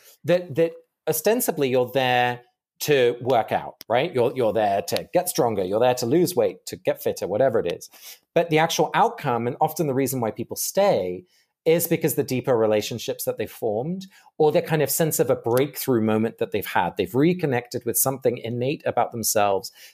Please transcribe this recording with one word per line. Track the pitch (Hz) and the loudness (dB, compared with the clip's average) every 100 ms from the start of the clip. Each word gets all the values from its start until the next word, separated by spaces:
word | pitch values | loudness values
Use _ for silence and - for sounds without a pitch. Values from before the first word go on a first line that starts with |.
| - _ | -20 _
that, | 143 175 180 131 | 0 0 0 0
that | 165 165 _ _ - | 0 -2 _ _ -4
ostensibly | 151 208 240 240 165 135 | 0 2 0 0 0 2
you're | 127 123 | 2 2
there | 135 127 123 123 120 _ _ _ _ | 0 2 2 2 -2 _ _ _ _
to | - 139 120 120 | 0 4 4 2
work | 127 120 107 | 0 2 2
out, | 98 71 - - | -2 -4 -16 -2
right? | 117 143 | -2 0
You're, | 120 117 | 0 0
you're | 131 110 | 2 0
there | 104 104 98 | 2 2 0
to | - 101 87 | -2 -4 -2
get | 175 170 | -2 -2
stronger, | - 123 101 | 0 0 0
you're | 92 104 | -2 2
there | 123 | 2
to | 127 117 | 2 0
lose | 165 170 123 | 2 2 2
weight, | 104 - - | 0 -2 -14
to | - | -6
get | - - | -4 -2
fitter, | 113 - 92 | -4 -4 -4
whatever | 107 131 110 | 2 2 2
it | 85 | 0
is. | - - - - - _ | -6 -10 -20 -20 -20 _
But | 165 170 | -2 2
the | 156 | 2
actual | 160 - 147 | 2 0 0
outcome, | 160 226 - 143 117 120 | 2 2 0 -2 -2 -2
and | 143 | -2
often | 151 - 151 | -2 0 -2
the | |
reason | 131 135 131 | 0 0 0
why | 113 | -4
people | 110 110 101 | -4 -10 -8
stay, | - - 202 120 92 92 - _ _ _ | -4 0 2 2 0 -6 -12 _ _ _
is | 160 165 165 | 0 2 2
because | 165 156 | 0 0
the | 127 | -2
deeper | - 127 131 117 | -2 -2 0 2
relationships | 110 107 - 117 - 123 | 4 2 0 -8 -8 -6
that | - 123 | -6 -6
they | 104 | -8
formed, | - 113 107 151 185 190 - _ - | -6 -4 -4 -4 -8 -10 -20 _ 0
or | 151 | 2
their | 165 | 2
kind | 165 156 | 0 0
of | 135 | 0
sense | - 156 151 | 0 0 0
of | 135 | 0
a | 127 | 0
breakthrough | 117 123 147 - - 120 | 2 2 0 -4 0 2
moment | 110 110 113 - | 2 2 0 -2
that | 107 | -4
they've | 104 - | -4 -2
had. | 110 87 - | 0 0 -2
They've | - | -2
reconnected | 123 160 180 151 123 - 117 117 | 2 2 2 -2 -2 -4 -8 -4
with | - | -2
something | 135 131 127 120 | -2 0 -2 -2
innate | 117 120 127 160 | -6 -4 -4 -4
about | 123 117 113 | -4 -2 -2
themselves | 117 104 107 104 98 - - - | -2 -2 0 2 0 -4 -18 -20